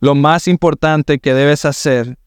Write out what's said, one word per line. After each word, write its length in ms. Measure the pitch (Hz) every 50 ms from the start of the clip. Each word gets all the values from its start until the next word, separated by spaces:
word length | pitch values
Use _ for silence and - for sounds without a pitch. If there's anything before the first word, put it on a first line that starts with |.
Lo 140 | 127 139 143
más 340 | 139 143 151 165 170 - 180
importante 680 | 180 170 - 170 139 - - 156 156 151 147 - 147 131
que 140 | - 135 131
debes 320 | 131 139 147 147 - -
hacer 540 | 147 135 - - 151 131 123 117 123 127 - _